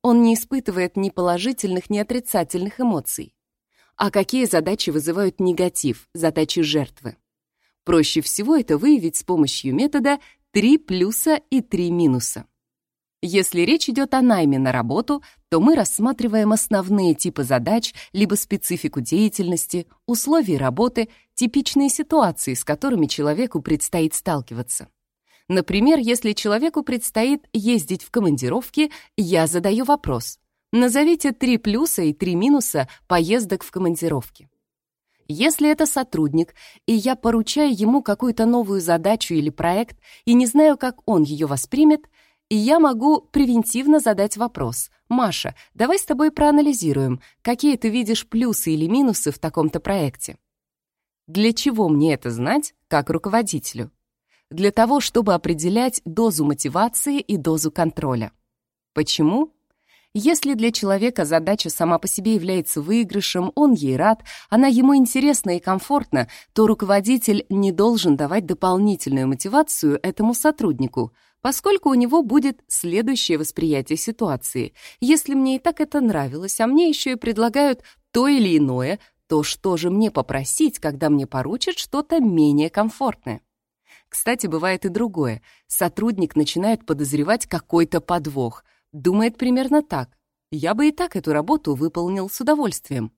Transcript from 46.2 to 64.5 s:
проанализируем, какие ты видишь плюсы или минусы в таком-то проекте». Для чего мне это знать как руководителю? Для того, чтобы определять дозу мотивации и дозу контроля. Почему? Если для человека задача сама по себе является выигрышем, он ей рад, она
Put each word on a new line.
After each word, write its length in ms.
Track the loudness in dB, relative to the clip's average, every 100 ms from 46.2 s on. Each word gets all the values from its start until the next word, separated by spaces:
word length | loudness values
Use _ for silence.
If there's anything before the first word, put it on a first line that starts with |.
| 0
проанализируем, 880 | 2 4 4 4 0 -2 0 -2 -4 -10 _
какие 340 | -6 0 0 2
ты 120 | 0
видишь 380 | -2 -2 -4 -2
плюсы 440 | -2 -2 -2 -2
или 160 | -2 0
минусы 440 | 2 2 0 -4
в 80 | -4
таком-то 400 | -6 -2 -2 -2
проекте». 580 | -4 -2 -2 -6 -16 -16 _ _ _ _ _ _ _ _ -8
Для 260 | 0 0
чего 340 | 2 -2 0 2
мне 260 | 4 2
это 160 | 0 -4
знать 440 | -4 -2 -2 -4 _ _
как 200 | -2 0
руководителю? 840 | -4 0 -2 -2 -6 -8 -12 -12 _ _ _ _ _ _
Для 220 | -2 0
того, 280 | 2 2 2
чтобы 340 | 0 0 2
определять 680 | 0 0 -2 0 0 0 -4
дозу 400 | -6 0 0 0
мотивации 800 | -2 -2 -4 0 0 -2 -2 -4
и 160 | -2 -2
дозу 340 | 0 -2 -2
контроля. 640 | -2 -4 -2 -4 -4 -6 _ _ _ _ _ _
Почему? 600 | -4 -2 0 2 2 -2 _ _ _ _ _ _
Если 420 | -2 0 0 -2 0
для 180 | 0
человека 500 | 0 -2 0 0 -2
задача 460 | 0 0 0 -2 -4
сама 300 | -2 0 0
по 100 | -2
себе 260 | -4 0 0
является 460 | 0 -2 -2 -6
выигрышем, 720 | -2 0 0 -2 -2 -2 -2 2
он 160 | 4
ей 240 | 4 0 2
рад, 300 | 2 0 -6 -20
она 180 | 0